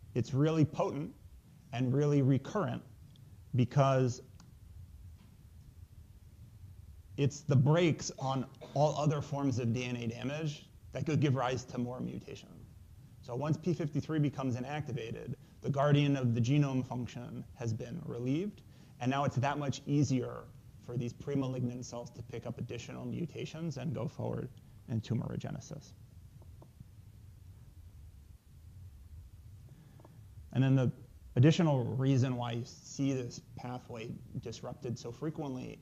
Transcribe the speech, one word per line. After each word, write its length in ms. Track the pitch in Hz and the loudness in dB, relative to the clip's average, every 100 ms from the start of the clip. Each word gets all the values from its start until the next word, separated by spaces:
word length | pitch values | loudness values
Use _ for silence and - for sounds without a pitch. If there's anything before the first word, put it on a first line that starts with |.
| - 120 | -6 -4
It's 180 | 117 | 0
really 300 | 131 156 165 143 | 2 4 6 4
potent 480 | - 190 143 170 - - - - - - | 4 -2 -2 -6 -10 -20 -20 -20 -20 -8
and 200 | 123 127 | -2 2
really 280 | 135 147 143 | 4 4 6
recurrent 600 | 131 135 - 214 143 - - - - - - - - 123 | 6 4 2 -2 0 -2 -8 -18 -20 -20 -20 -20 -2 2
because 680 | 120 143 135 131 127 - - - - - - - - - - - - - - - - - - - - - - - - - - - - - - - | 4 6 6 6 4 0 -10 -20 -20 -20 -20 -18 -18 -18 -18 -20 -20 -20 -20 -20 -20 -20 -20 -20 -20 -20 -20 -20 -20 -18 -18 -18 -18 -20 -10 0
it's 240 | 139 - | 0 0
the 140 | - 131 | 4 6
brakes 560 | 131 165 175 - - - | 8 6 6 2 -4 -6
on 260 | 131 135 - - - | -2 -2 -4 -10 -6
all 220 | 139 151 - | 2 2 4
other 240 | 147 147 | 2 0
forms 380 | - 139 139 120 | -2 0 0 2
of 140 | 120 | 0
D 100 | 120 | 0
N 140 | 123 120 | -2 -4
A 100 | 117 | -4
damage 600 | 117 123 151 160 147 - - - | -6 -6 -4 -4 -6 -14 -20 -12
that 120 | 131 - | -6 0
could 140 | 147 | 2
give 160 | 147 127 | 4 4
rise 300 | 127 131 - | 2 -2 -4
to 120 | 123 | -6
more 220 | 120 127 | -4 -4
mutation. 500 | - - - - - - - - - - - - | -6 -8 -10 -14 -14 -18 -20 -20 -20 -20 -20 -18
So 140 | - 123 | -8 -4
once 220 | 147 151 | 0 0
P 160 | 180 | 2
fifty-three 460 | 156 156 143 - 160 | 0 0 -2 0 2
becomes 360 | 147 - 131 120 | 2 0 -2 -2
inactivated, 800 | 127 151 - 120 113 - - - - - | -4 -6 -6 -6 -6 -8 -10 -12 -14 -8
the 80 | - | -4
guardian 460 | 135 147 143 143 139 | 2 6 6 6 4
of 180 | 123 | 2
the 80 | 117 | 2
genome 440 | 113 147 143 131 117 | 4 4 4 2 -2
function 580 | 123 117 120 123 120 120 - | -4 -6 -8 -10 -10 -12 -6
has 180 | 120 | -4
been 280 | 110 120 - 147 | -4 -4 -8 -6
relieved, 560 | 120 127 147 208 - - - - - | -4 0 0 -2 -6 -18 -20 -20 -4
and 100 | 123 | 0
now 140 | 139 143 | 2 2
it's 100 | - | 2
that 200 | 139 147 | 0 0
much 240 | 143 - - | -2 -4 2
easier 580 | 143 143 127 120 120 - - - - - | 4 4 2 0 -6 -12 -18 -20 -18 -8
for 100 | 123 | -4
these 160 | 120 | -4
premalignant 680 | - - 143 131 127 123 123 | -6 -4 -2 -2 -2 -4 -4
cells 260 | 123 120 - | -8 -10 -12
to 120 | - | -14
pick 220 | 117 117 117 | -12 -10 -8
up 120 | - | -8
additional 480 | 120 120 - 123 123 | -8 -8 -10 -10 -6
mutations 720 | 120 156 117 120 156 165 135 | -6 -6 -6 -8 -6 -6 -4
and 160 | - | -4
go 140 | 110 113 | -4 -4
forward 420 | - 117 117 127 - - - - | -4 -4 -4 -6 -12 -20 -20 -4
in 140 | 113 | -4
tumorigenesis. 920 | - 117 - - - - - - - - - - - - - - - - - - - - - - - - - - - - - - - - - - - - - - - - - - - - - - - - - - - - - | 0 -2 -2 -4 -6 -8 -10 -14 -14 -20 -20 -20 -20 -20 -20 -20 -20 -20 -20 -20 -20 -20 -20 -20 -20 -20 -20 -20 -20 -18 -20 -20 -20 -20 -20 -20 -20 -18 -18 -18 -16 -16 -16 -18 -18 -18 -18 -20 -20 -20 -20 -20 -18 -18 -4
And 100 | 127 | 2
then 120 | 135 135 | 4 6
the 160 | 131 - - - - - | 4 0 -12 -20 -2 8
additional 480 | 147 156 160 135 | 8 8 4 4
reason 520 | 113 110 135 131 131 123 | 0 2 4 4 4 2
why 180 | 120 | -2
you 100 | 117 117 | -4 -6
see 480 | - - - 139 | -12 -12 -2 0
this 260 | 131 120 - - - | 0 -4 -10 -14 -12
pathway 540 | 123 123 - 117 113 - - 131 | -10 -10 -10 -10 -10 -10 -10 -10
disrupted 560 | 120 113 123 - 127 117 | -8 -8 -10 -8 -6 -6
so 140 | 120 | -8
frequently 680 | 120 156 156 147 127 117 110 | -6 -6 -4 -6 -6 -8 -12